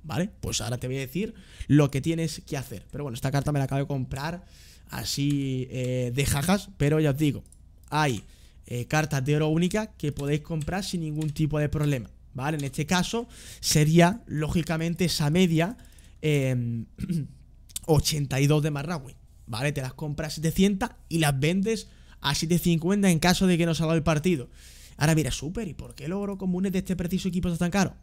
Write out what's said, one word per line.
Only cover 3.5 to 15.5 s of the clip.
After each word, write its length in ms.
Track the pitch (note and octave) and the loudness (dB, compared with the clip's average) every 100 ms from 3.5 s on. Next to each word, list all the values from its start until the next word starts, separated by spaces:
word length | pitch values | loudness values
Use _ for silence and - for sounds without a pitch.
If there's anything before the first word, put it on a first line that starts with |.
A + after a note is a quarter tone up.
me 60 | D3 | 0
la 80 | C3+ | 0
acabo 140 | C#3 | -2
de 60 | C3+ | -2
comprar 580 | C#3 B2+ C#3 D3+ F3 - - - - - | -4 -4 -6 -6 -8 -14 -20 -20 -20 -12
así, 760 | - - - C#3+ C#3+ C3+ C3 B2 | -8 -6 -2 0 0 -2 -6 -6
eh, 420 | C3 B2 B2+ B2 | -6 -4 -2 -2
de 100 | B2+ | 0
jajas, 460 | C#3 D3 C#3 G3 - - | 0 2 2 2 0 0
pero 240 | C#3+ D#3 | 2 4
ya 100 | D3+ | 2
os 80 | C#3 | 2
digo, 240 | D3+ G#2 - - - - - | 0 0 -10 -20 -20 -20 -4
hay, 320 | D3 D3+ G#2 - - - - - | 0 0 -2 -8 -20 -20 -20 -8
eh, 200 | B2 A#2 | -8 0
cartas 380 | D3+ D3 C#3 | 0 0 -2
de 120 | C3 D3+ | 0 2
oro 120 | D#3 | 2
única 400 | D#3+ F3+ G#3 G#3+ - | 2 2 0 -4 -6
que 160 | D3 | -6
podéis 280 | C3+ C#3+ D3+ | -4 -2 -2
comprar 440 | D3+ D#3+ D3 F#3 | -2 -6 -4 -4
sin 160 | F#3+ F3+ | -4 -6
ningún 300 | D#3 D3+ D#3 | -4 -4 -4
tipo 280 | D3 D3+ D3+ | 0 0 0
de 100 | D3 | 0
problema, 420 | D#3 D3 C#3 G2+ - - | 0 0 -2 -6 -16 -16
¿vale? 260 | B2 C#3 D#3 | -6 -4 -4
En 60 | |
este 220 | C#3 - D3+ | -4 -4 0
caso 400 | F3+ F3+ A3+ A#3+ - - - | 0 2 -4 -6 -16 -18 -8
sería, 640 | - D3+ D3+ E3 E3+ - - | 0 4 6 8 6 4 -6
lógicamente, 800 | D3 D3 F3+ D#3 D#3+ E3 E3+ F3 | -4 0 -2 -2 -4 -4 0 0
esa 240 | - D3 | 2 2
media, 460 | E3+ F#3 | 4 4